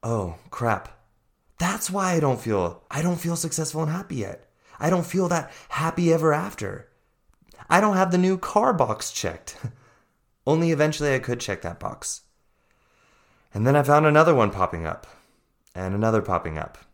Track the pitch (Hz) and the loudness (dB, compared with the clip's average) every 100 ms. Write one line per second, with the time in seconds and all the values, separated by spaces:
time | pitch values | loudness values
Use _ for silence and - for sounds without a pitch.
0 | 113 113 92 80 - - 120 98 - - | -4 -4 -4 -10 -14 -6 -2 -2 -4 -20
1 | _ _ _ _ _ _ 175 208 - 190 | _ _ _ _ _ _ -4 -4 -4 -2
2 | 185 170 147 120 117 104 87 87 _ 143 | 0 2 2 0 0 0 0 -6 _ -4
3 | 165 175 170 170 165 - 156 151 160 165 | -2 -2 -4 -4 -4 -4 -4 -4 -4 -4
4 | 190 135 98 - _ _ _ - 151 180 | -6 -8 -8 -10 _ _ _ -6 0 0
5 | 170 180 180 170 147 - - - 160 170 | 0 -2 0 0 -4 -14 -10 -4 -2 0
6 | 170 165 160 147 185 - 101 98 - _ | 2 4 4 2 -2 -8 -10 -10 -16 _
7 | _ _ _ _ _ - - 180 214 190 | _ _ _ _ _ -20 0 2 4 2
8 | 185 180 185 190 - - 247 190 120 104 | 2 4 2 0 0 2 2 2 0 -2
9 | - - 90 82 - - 120 - _ _ | -6 -6 -6 -8 -14 -12 -12 -12 _ _
10 | _ _ _ _ - 156 170 156 151 151 | _ _ _ _ 0 2 2 2 0 0
11 | 147 131 131 120 - 98 87 85 - - | -2 -2 -2 -6 -4 -6 -8 -8 -10 -10
12 | - - _ _ _ _ _ _ _ _ | -10 -12 _ _ _ _ _ _ _ _
13 | _ _ _ _ _ 101 113 143 139 147 | _ _ _ _ _ -2 2 2 4 4
14 | 156 151 165 143 104 95 92 82 80 - | 6 6 6 6 4 2 -2 -2 -6 -8
15 | - - _ _ _ _ _ 87 92 101 | -12 -20 _ _ _ _ _ -10 -6 -2
16 | 110 110 - 87 82 78 78 - - | 2 2 2 -2 -2 -8 -10 -14 -20